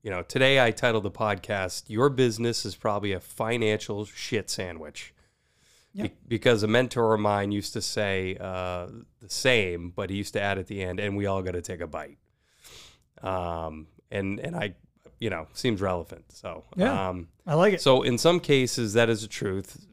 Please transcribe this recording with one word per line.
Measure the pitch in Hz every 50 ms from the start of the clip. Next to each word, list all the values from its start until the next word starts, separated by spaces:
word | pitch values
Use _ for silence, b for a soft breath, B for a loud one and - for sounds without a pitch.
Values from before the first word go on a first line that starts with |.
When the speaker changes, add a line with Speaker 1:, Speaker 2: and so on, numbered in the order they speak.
| -
Speaker 1:
you | 107
know, | 92 90
today | 85 - - 131 131 135 139 135 123
I | 117
titled | 107 - - 123 113 110
the | 95 101
podcast, | - - 113 107 101 87 - - 107 98 95 92 - - - -
"Your | 107 107 131 143
Business | 135 123 131 120 107 107 117 117 117 - -
is | 104 90
Probably | - - 110 101 101 101 101
a | 95 87
Financial | - - - - 110 110 120 120 113 107 107 107 - - 104 101 104
Shit | 104 - - - - - 107 92 -
Sandwich." | - - 95 90 82 80 78 - - - - - b b b b b b b b b b b b b b b b
Speaker 2:
Yep. | b 196 214
Speaker 1:
Be-, | 101 - _ _ -
because | 117 107 - 127 120 107
a | 104 107
mentor | 113 120 131 120 - 123 117 110 110
of | 104
mine | 104 104 104 101 101 101
used | 104 101 98 -
to | - 113
say, | - - - 110 104 101 95 95 95 92 95 -
uh, | 95 95 92 92 92 90 90 90 87 - - 113 - _ _ _
the | - 98
same, | - - - 131 127 113 98 90 87 87 85 87
but | 90 - 101 92
he | 98
used | 101 98 - -
to | 107
add | 101 101 98
at | 95 92 -
the | 107 98 95
end, | 92 90 92
"And | 101 104 98
we | 101 101
all | 98 95 95
gotta | 92 92 90 90
take | 85 - 95 80
a | 87 80
bite." | 78 80 76 71 - _ _ _ B B B B B B B B B B B B B B B B _ -
Um, | - 95 95 92 90 85 85 82 80 80 78 78 78 80 _ _ _ _
and, | - 101 98 98 101 113
and | - 165 170
I, | 165 117 104 90 _ _ _ _ _ _ - _ _
you | 117 107
know, | 92 82 80 - _
seems | - - 127 110 92
relevant. | 98 95 90 87 82 - - - _ _
So, | - - - 92 85 80 - _ -
Speaker 2:
Yeah, | 175 190 254 277 196 190 185
Speaker 1:
um, | - 90 85 - _ _ _
Speaker 2:
I | 180 147
like | 160 180 214 190
it. | 165
Speaker 1:
so | - 139 131 131
in | - 127 120 117
some | - 160 175 175
cases, | - - 143 135 127 120 - - 120 107
that | 104 117 117 113
is | 117 107
the | 110 104
truth. | - - - 101 95 98 95 - - - - -